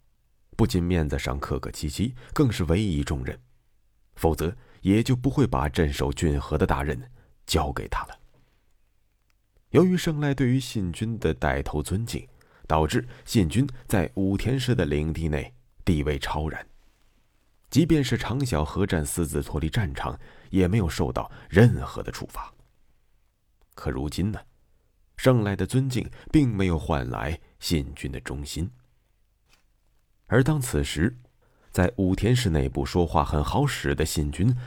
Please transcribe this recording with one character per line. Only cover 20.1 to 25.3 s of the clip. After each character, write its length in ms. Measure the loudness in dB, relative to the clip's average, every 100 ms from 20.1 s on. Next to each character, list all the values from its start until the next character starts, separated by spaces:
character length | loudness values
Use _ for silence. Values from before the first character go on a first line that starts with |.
| -8 -14 -20 -4
也 180 | 2 2
没 120 | 2
有 100 | 0
受 240 | 0 -2
到 180 | -2 -6 -12 2
任 360 | 8 8 6
何 180 | -4 -8
的 80 | -10
处 160 | -10 -10
罚。 260 | -12 -14 -16 _ _ _ _ _ _ _ _ _ _ _
可 160 | -10 -6
如 180 | -4 -4
今 220 | -2 -4
呢， 80 | -4 -12 _ _ _ _ _ _ 0
胜 260 | 4